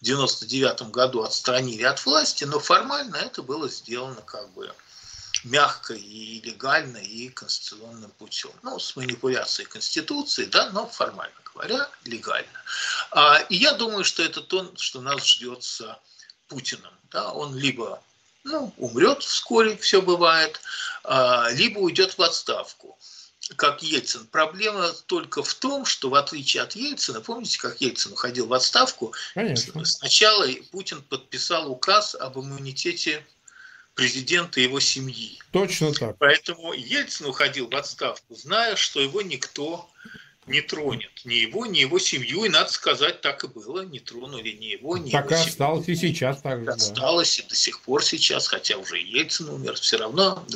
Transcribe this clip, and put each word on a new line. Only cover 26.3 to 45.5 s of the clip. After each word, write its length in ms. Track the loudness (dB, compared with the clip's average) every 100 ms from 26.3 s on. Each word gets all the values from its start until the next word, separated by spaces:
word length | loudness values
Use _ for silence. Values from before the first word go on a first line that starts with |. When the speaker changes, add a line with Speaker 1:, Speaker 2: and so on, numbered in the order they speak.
| -2 -2 0
Speaker 1:
от 120 | -2 -4
Ельцина, 460 | -8 -4 -4 -6
помните, 380 | -6 -8 -4 -4
как 220 | -4 -2
Ельцин 320 | -2 -2 -4
уходил 340 | -4 -4 -4 0
в 60 |
отставку? 600 | 2 2 4 2 0 -8 -8 -10
Speaker 2:
Конечно. 500 | -6 -2 -2 -4 -4
Speaker 1:
С-, 140 | -2 -2
сначала 500 | 4 8 8 8 2 -2 -8
Путин 300 | -12 -10 -10
подписал 680 | -8 -8 -8 -6 -2 -2 -2
указ 460 | -4 4 4 4 -2
об 240 | -8 -8
иммунитете 840 | -10 -10 -8 -4 -4 -2 -2 -2 -6 _ _ -20 -20 -20 -14 0
президента 640 | 0 0 2 2 2 2
и 40 |
его 160 | 2 4
семьи. 600 | 2 0 -4 -8 -12 -14 -2
Speaker 2:
Точно 420 | 0 2 2 2
так. 220 | 2 -2 4
Speaker 1:
Поэтому 540 | 6 6 2 -8 -8
Ельцин 540 | -8 -2 -2 -2 -4 -6
уходил 420 | 0 0 0 -4
в 60 | -4
отставку, 580 | -6 -4 -6 -6 -12 -20
зная, 400 | -2 0 2 2
что 260 | 0 2
его 200 | 0 0
никто 680 | -4 -6 -8 -6 -6 -8 -12 _ -20 -20 -20 _ -2
не 140 | 0
тронет. 500 | 0 -2 -4 -4 -8 -16 -4
Ни 100 | 0
его, 300 | 0 -2 -2
ни 140 | 0
его 200 | 2 2
семью. 460 | 2 0 -2 -2 2
И, 40 |
надо 220 | 2 2
сказать, 500 | 0 0 2 0 0
так 220 | -4 -4
и 40 | -8
было. 340 | -10 -10 -8
Не 180 | -8 -12
тронули 520 | -14 -14 -12 -10 -10
ни 140 | -10 -10
его, 320 | -8 -4 -4
ни 140 | 0
Speaker 2:
Так 140 | 0 2
Speaker 1:
его 100 | 2
Speaker 2:
и 20 |
Speaker 1:
семью. 140 | 2